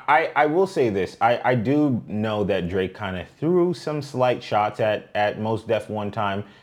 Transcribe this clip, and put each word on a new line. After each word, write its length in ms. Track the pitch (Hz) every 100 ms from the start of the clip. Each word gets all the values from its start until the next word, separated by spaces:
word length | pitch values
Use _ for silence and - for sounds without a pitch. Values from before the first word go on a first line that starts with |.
| -
I, 220 | 156 160 -
I 100 | 151
will 200 | 165 185
say 240 | 160 120
this. 260 | 98 90 -
I, 200 | 117 120
I 120 | 127 127
do 460 | 104 147 147 113 -
know 380 | 104 110 104
that 240 | 95 98 85
Drake 280 | 95 95 -
kinda 300 | 101 92 85 -
threw 320 | 156 180 175
some 280 | - 156 151
slight 400 | 139 127 127 101
shots 360 | - 107 107 -
at, 300 | 107 104 -
at 260 | 104 104 -
Mos 240 | 110 110
Def 240 | - 107 -
one 200 | 107 104
time. 340 | 113 101 98 101 -